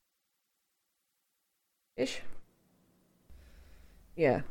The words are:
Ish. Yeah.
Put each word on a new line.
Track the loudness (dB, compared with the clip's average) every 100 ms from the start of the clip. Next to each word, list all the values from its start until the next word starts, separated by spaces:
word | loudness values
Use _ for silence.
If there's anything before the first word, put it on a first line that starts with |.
| _ _ _ _ _ _ _ _ _ _ _ _ _ _ _ _ _ _ _ -2
Ish. | -2 0 -2 -4 -8 _ _ _ _ _ _ _ -20 -20 -20 -20 -20 -20 -20 -20 -10
Yeah. | 4 6 6 0